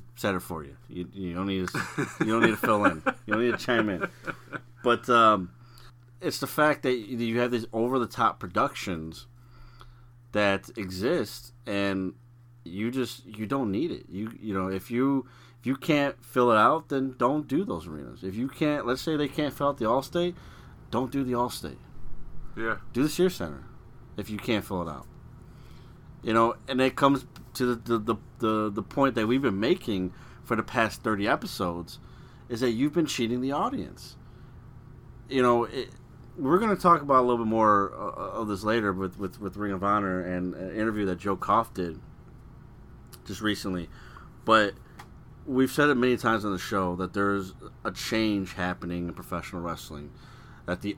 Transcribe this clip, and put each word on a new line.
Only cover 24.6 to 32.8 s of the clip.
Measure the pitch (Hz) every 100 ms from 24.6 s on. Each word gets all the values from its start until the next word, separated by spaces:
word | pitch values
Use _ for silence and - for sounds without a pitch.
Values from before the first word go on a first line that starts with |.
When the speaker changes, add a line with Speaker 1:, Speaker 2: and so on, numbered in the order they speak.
Speaker 1:
fill | - 95
it | 82
out. | 71 - - - - - - - - - - - -
You | 117
know, | 113 117 - -
and | 127
it | 131 -
comes | 139 135 - - -
to | - 123
the, | 117 117 117
the, |
the, | 107 104 - -
the, | 113 110 107
the | 104
point | 98 - 135
that | 117 110
we've | 131
been | 135 98
making | 113 - - 98 92 - - -
for | - 110
the |
past | - 123 113 -
thirty | 117 104 104
episodes, | 147 - - 90 85 85 - - - - - -
is | 117
that | 127
you've | 113